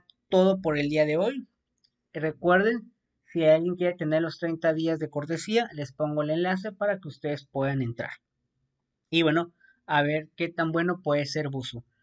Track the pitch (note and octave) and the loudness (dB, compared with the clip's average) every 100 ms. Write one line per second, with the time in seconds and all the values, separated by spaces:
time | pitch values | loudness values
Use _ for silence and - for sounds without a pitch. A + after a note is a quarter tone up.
0 | - _ _ F#3+ F#3+ F#3+ F3+ D3 C#3+ D3+ | 0 _ _ 4 4 4 0 0 0 2
1 | D3+ D#3 G#3 C4+ - _ _ _ _ _ | 2 2 0 -2 -10 _ _ _ _ _
2 | _ D#3+ D#3 - E3+ F#3 G#3+ A#3+ - _ | _ -6 -6 -2 2 4 4 0 -6 _
3 | _ _ _ E3+ D#3 D#3+ F3 F3+ F3+ F3+ | _ _ _ 2 6 6 4 0 -2 0
4 | D#3 D#3 E3 - E3+ D#3+ E3 D#3+ E3 D#3 | 0 0 0 -4 -4 0 0 0 0 -2
5 | D3+ D3 D3 D#3+ - A3+ A#3 D3+ C#3 - | -4 -6 -6 -6 0 0 0 -6 -10 -4
6 | D3+ D3+ D3+ D#3+ F3+ F#3+ G#3+ G3+ G#3 F#3+ | -2 -2 -2 -2 -2 -2 -6 -4 -4 -4
7 | D#3 - D3+ C#3+ - C#3 C3+ C#3 A#2+ A#2 | -8 -10 -6 -8 -6 -4 -2 -2 -4 -6
8 | - - _ _ _ _ _ _ _ _ | -10 -12 _ _ _ _ _ _ _ _
9 | _ E3 D#3+ D#3+ E3+ _ _ _ - D3+ | _ 2 4 2 -2 _ _ _ -2 0
10 | D3 D#3 D#3 - E3+ E3+ D#3+ E3 F3 F3+ | 2 -2 -6 -6 -6 -2 -2 0 0 -2
11 | D3+ D3 C#3 D#3 C#3+ C3+ B2 A#2 - _ | 0 -2 -2 -4 -6 -6 -8 -12 -16 _